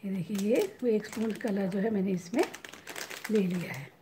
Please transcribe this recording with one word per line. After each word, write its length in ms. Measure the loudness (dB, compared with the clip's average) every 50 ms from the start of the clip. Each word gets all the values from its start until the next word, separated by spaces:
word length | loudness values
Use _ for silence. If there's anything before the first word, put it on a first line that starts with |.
| -4
ये 60 | -2
देखिए, 260 | -2 -2 -2 -2 -2
ये 240 | 0 2 4 4 4 4 2 -2 0 2
वो 60 | 4
एक 160 | 4 4 2
स्पून 260 | -2 -4 -2 -2 -2
कलर 360 | -2 -2 -2 0 0 0 0
जो 120 | 0 0 0
है 100 | 0 2
मैंने 220 | 2 2 2 2
इसमें 320 | 0 -2 -2 -2 0 0 0 0 -2 -14 -16 -16 -18 -16 -16 -12 -10 -10 -10 -10 -10 -12 -2 2
ले 80 | 4 4
लिया 340 | 4 4 0 -2 -2 -4 -6
है। 180 | -8 -10 -12 -16 -20